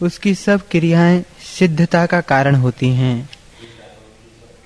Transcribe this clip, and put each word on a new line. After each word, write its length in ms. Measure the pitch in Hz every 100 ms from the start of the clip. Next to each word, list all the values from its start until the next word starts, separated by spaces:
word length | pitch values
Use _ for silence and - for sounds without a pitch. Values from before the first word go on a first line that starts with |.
उसकी 340 | 175 - 202 185
सब 260 | 208 202 -
क्रियाएं 520 | 170 165 170 170 180 - - - -
सिद्धता 460 | 185 156 170 170 170
का 160 | 175
कारण 340 | 165 135 139 135
होती 340 | 127 - 127
हैं। 400 | 127 127 120 143 - - - 117 - - - - _ - _ - -